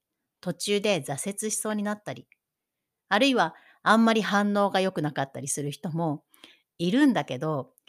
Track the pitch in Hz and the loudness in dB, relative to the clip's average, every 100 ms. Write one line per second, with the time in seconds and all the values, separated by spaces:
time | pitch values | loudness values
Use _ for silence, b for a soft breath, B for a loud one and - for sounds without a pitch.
0 | _ _ _ _ 185 170 - 208 208 180 | _ _ _ _ -8 -6 -2 0 0 -2
1 | 147 139 202 196 214 - 214 214 208 208 | -4 -8 -8 -8 -6 -6 -4 -4 -4 -6
2 | - 135 - _ _ _ _ _ _ _ | -10 -14 -16 _ _ _ _ _ _ _
3 | - 202 277 240 165 - B B 180 220 | -2 2 4 2 0 -4 B B 4 6
4 | 226 220 180 202 208 202 196 190 190 185 | 6 4 2 0 2 2 2 2 0 0
5 | 151 147 139 127 139 - 143 - 185 160 | -2 -2 -6 -6 -8 -6 -6 -6 -6 -4
6 | 165 143 _ b b b b - 175 247 | -2 -4 _ b b b b -6 0 4
7 | 294 175 143 127 156 147 127 _ | 4 4 -2 -4 -4 -4 -6 _